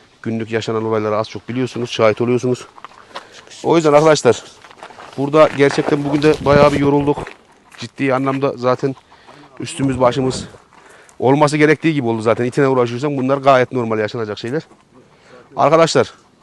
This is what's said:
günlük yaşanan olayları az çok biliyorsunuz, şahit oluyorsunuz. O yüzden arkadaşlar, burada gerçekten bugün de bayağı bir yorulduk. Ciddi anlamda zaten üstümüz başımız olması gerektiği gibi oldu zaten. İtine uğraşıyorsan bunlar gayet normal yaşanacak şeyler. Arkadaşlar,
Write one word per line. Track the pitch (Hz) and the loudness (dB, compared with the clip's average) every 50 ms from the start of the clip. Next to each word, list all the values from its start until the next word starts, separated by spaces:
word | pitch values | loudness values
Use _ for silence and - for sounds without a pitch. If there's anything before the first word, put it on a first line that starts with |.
| _ _ _ _ | _ _ _ _
günlük | - 113 113 113 110 107 | -10 -8 -6 -6 -6 -6
yaşanan | 113 113 107 - 113 110 110 | -6 -6 -4 -4 -4 -4 -2
olayları | 110 110 110 107 107 104 104 | -2 -2 -2 -2 -2 -2 -4
az | 110 - | -4 -6
çok | - 101 - - | -10 -16 -12 -10
biliyorsunuz, | 113 127 131 120 - 117 120 120 | -6 -6 -6 -6 -6 -8 -10 -8
şahit | - - 113 110 104 - | -2 2 2 2 2 2
oluyorsunuz. | 117 117 127 123 - 123 123 - - - - - - - - - - - - - - - - - - - - - - | 0 -2 -2 -2 -2 -2 -4 -4 -8 -18 -20 -20 -20 -20 -20 -20 -20 -20 -20 -20 -20 -20 -20 -20 -20 -20 -18 -8 -2
O | - 151 | 0 2
yüzden | 170 156 156 143 | 2 4 4 4
arkadaşlar, | 147 156 160 156 151 - 123 110 - - - - - - - - - - - - - - - - - | 6 6 6 4 4 4 2 2 0 -2 -20 -20 -20 -20 -20 -20 -20 -20 -20 -20 -20 -20 -16 -8 -6
burada | 135 139 143 156 156 147 - 131 | -6 0 4 4 4 4 4 2
gerçekten | 139 143 - - 147 - 151 143 143 | 2 2 2 0 -2 -2 -2 -2 -2
bugün | 143 143 151 | -2 -2 0
de | 143 156 147 139 135 | 2 2 0 0 2
bayağı | 135 143 147 143 147 143 | 2 4 6 6 4 4
bir | 143 | 2
yorulduk. | 143 143 143 147 143 143 147 - - - - _ _ _ _ _ _ _ _ - | 0 0 0 0 0 0 -4 -4 -6 -14 -16 _ _ _ _ _ _ _ _ -16
Ciddi | 123 117 _ - 139 135 127 | -16 -14 _ -4 -2 -2 -2
anlamda | 131 135 135 135 135 139 135 - | 0 -2 -2 -4 -2 -2 -4 -4
zaten | 123 120 123 127 - - 139 131 - _ _ _ _ _ - - - - - _ - | -2 -2 -2 -2 0 -2 -6 -6 -6 _ _ _ _ _ -20 -20 -20 -20 -20 _ -14
üstümüz | - 120 - - 135 139 131 123 | -14 -12 -8 -4 -4 -2 0 2
başımız | 127 123 120 135 127 131 123 - - - - - _ _ _ - - - - - - _ _ - | 2 2 2 0 -2 -2 -4 -6 -10 -14 -18 -20 _ _ _ -20 -20 -20 -20 -20 -20 _ _ -2
olması | 107 120 139 147 151 147 147 156 | 0 2 2 4 2 2 2 2
gerektiği | 151 151 156 - - 165 160 | 2 2 2 2 0 -2 -2
gibi | 143 127 117 | -2 -2 -2
oldu | 113 113 | -2 -2
zaten. | 107 113 110 104 120 | 0 0 0 0 -2
İtine | 127 120 - 143 135 | -4 0 0 0 2
uğraşıyorsan | 131 127 120 117 120 120 135 151 147 139 | 2 0 0 -2 -2 -6 -6 -4 -4 -2
bunlar | 127 131 139 143 | -2 -2 -2 0
gayet | 135 135 135 127 123 - | 4 4 4 4 2 0
normal | - 127 117 113 113 110 | -2 -6 -4 -4 -4 -4
yaşanacak | 107 104 - 120 113 104 104 - | -4 -4 -6 -8 -8 -8 -10 -10
şeyler. | - 117 127 160 160 _ - _ _ _ _ - _ _ _ _ _ _ - - - _ - | -10 -8 -8 -8 -10 _ -20 _ _ _ _ -20 _ _ _ _ _ _ -20 -20 -20 _ -4
Arkadaşlar, | - 127 139 160 160 165 160 - 143 110 - - - _ _ _ _ | 0 0 2 4 4 2 2 2 0 0 -2 -4 -20 _ _ _ _